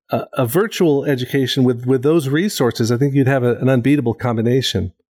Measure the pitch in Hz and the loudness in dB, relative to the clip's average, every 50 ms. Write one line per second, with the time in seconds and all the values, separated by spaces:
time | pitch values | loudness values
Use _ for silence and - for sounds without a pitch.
0 | _ - - 113 - - - - 131 113 135 180 226 220 - - 185 156 139 139 | _ -6 -4 -4 -4 -6 -4 -4 -2 0 0 0 0 0 0 0 2 2 2 2
1 | - 147 139 120 127 - - 139 131 120 - 139 127 127 123 120 123 123 135 127 | 0 -2 -2 -2 -4 -2 -2 -2 0 0 0 2 2 2 0 0 0 0 0 0
2 | 120 147 165 170 135 131 143 160 196 214 - - 135 117 - - 117 107 120 117 | 2 2 2 2 0 0 -2 -2 -2 -2 -2 -2 -2 -2 0 -2 -2 0 0 0
3 | 143 143 135 143 127 123 139 131 123 123 117 - 127 127 135 123 113 131 147 143 | 0 0 2 2 2 2 2 2 2 0 0 0 2 2 2 2 2 2 2 2
4 | 120 117 107 - - 123 113 117 110 120 123 120 117 - - 95 90 90 - _ | 0 -2 -2 -2 -2 -4 -2 0 0 0 0 0 -2 -2 -4 -4 -4 -6 -10 _
5 | _ | _